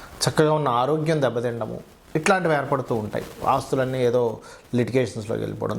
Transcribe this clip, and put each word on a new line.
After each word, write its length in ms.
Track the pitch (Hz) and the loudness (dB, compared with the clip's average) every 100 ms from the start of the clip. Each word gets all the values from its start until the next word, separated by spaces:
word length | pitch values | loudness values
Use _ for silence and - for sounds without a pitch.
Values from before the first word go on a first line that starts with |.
| - - | -16 -4
చక్కగా 280 | - 143 151 151 | 0 4 4 4
ఉన్న 100 | 143 120 | 2 2
ఆరోగ్యం 360 | 131 156 151 160 | 2 0 0 2
దెబ్బతినడము, 540 | 127 117 120 117 110 - - - - 156 | 0 0 -2 -4 -6 -8 -14 -20 -6 -2
ఇట్లాంటివి 360 | 175 190 170 147 | 2 2 2 0
ఏర్పడుతూ 360 | 131 139 127 117 | 0 -2 0 -2
ఉంటాయి. 220 | 104 58 - - - | -2 -6 -6 -4 0
ఆస్తులన్నీ 460 | 135 - 135 127 131 120 | 0 0 0 0 2 2
ఏదో 120 | 123 117 113 - - - 120 | 4 2 -2 -12 -20 -2 0
లిటిగేషన్స్‌లోకి 640 | 110 131 117 113 104 110 | 2 2 0 -2 -4 -4
వెళ్ళిపోవడం. 320 | 107 104 107 | -4 -4 -4